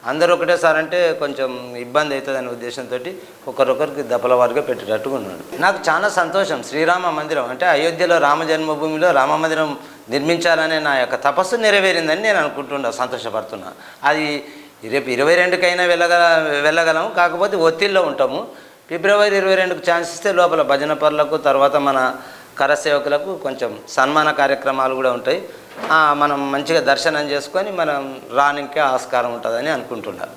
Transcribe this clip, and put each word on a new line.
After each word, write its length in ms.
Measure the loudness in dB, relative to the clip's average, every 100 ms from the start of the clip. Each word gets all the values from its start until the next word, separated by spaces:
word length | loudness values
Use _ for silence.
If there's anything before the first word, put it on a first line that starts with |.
| -4
అందరూ 280 | 2 2
ఒకటేసారి 440 | 2 2 2 4 2
అంటే 340 | 0 0 0
కొంచెం 640 | 0 -4 -4 -6 -6 -12 -12
ఇబ్బంది 380 | -2 0 0
అవుతుందనే 340 | -4 -4 -6 -6
ఉద్దేశంతో 500 | -8 -10 -10 -8 -8 -8 -12 -18 -14 -12
ఒకరొకరికి 540 | 0 0 0 -2 -4
దపల 320 | -4 -2 2
వారిగా 260 | 2 2 0
పెట్టేటట్టుగా 560 | -4 -6 -4 -4 -4 -6
ఉన్నాడు. 440 | -6 -12 -12 -2
నాకు 180 | -2 0 -2
చాలా 200 | 0 0
సంతోషం. 540 | -2 -2 -2 -2 -4
శ్రీరామ 480 | -6 -2 0 0 -2
మందిరం 400 | -4 -4 -4 -4
అంటే 160 | -2 0
అయోధ్యలో 520 | 2 0 0 2 4
రామ 260 | 4 2
జన్మభూమిలో 680 | 0 -2 -2 -2 -4 0 2
రామ 260 | 4 2 2
మందిరం 420 | 0 0 -2 -4 -14 -20 -6
నిర్మించాలనే 680 | -4 0 0 2 2 0 -2
నా 200 | 0 0
యొక్క 160 | 0
తపస్సు 420 | 0 0 0 -2 0
నెరవేరిందని 680 | 2 4 2 2 0 0
నేను 160 | 2 2
అనుకుంటున్నా, 520 | 0 -4 -6 -4 -4
సంతోషపడుతున్నా. 760 | -2 -4 -4 -6 -6 -6 -12 -12 -16 -20 -2
అది 400 | 0 0 -2 -4 -8 -20 -20 -16 -4
రేపు 220 | -4 -2
ఇరవై 240 | 0 4
రెండుకైనా 500 | 4 4 2 0 2
వెళ్ళగ-, 760 | 2 2 4 4 6 4 2 2
వెళ్ళగలం, 520 | 2 4 2 2 0 2
కాకపోతే 400 | 2 2 -2 2
ఒత్తిడిలో 460 | 2 2 0 2
ఉంటాము. 440 | 0 0 -2 -2 -8 -16 -20 -20 -10
ఫిబ్రవరి 480 | -2 2 4 4 2
ఇరవై 180 | 2
రెండుకు 360 | 2 0 0 0
ఛాన్స్ 240 | 0 -2
ఇస్తే 180 | -4 0
లోపల 300 | 4 4 4
భజన 300 | 2 2 0
పరులకు, 440 | 2 2 2 0 2
తర్వాత 400 | 2 4 4 4
మన 380 | 2 2 0 -2 -14 -20 -18 -2
కరసేవకులకు 800 | 0 0 2 0 0 -2 -2 -8
కొంచెం 420 | -8 -4 -6 -6 -6
సన్మాన 420 | 0 2 4 2
కార్యక్రమాలు 640 | 2 2 2 -2 0 -2
కూడా 180 | 0 0
ఉంటాయి. 360 | 0 -2 -2 -4 -18 -18 -12 2
ఆ, 240 | 4 4
మనం 380 | 4 2 0 -2
మంచిగా 280 | -4 0 2
దర్శనం 500 | 2 2 2 0 -2
చేసుకొని 400 | -4 -2 -4 -4
మనం 500 | -2 -2 -2 -6 -10 -4
రానికే 460 | 2 2 0 -4 0
ఆస్కారం 540 | 0 0 -2 -2 -2
ఉంటుందని 360 | -4 -4 -4 -2
అనుకుంటున్నా. 540 | -4 -6 -10 -10 -10 -12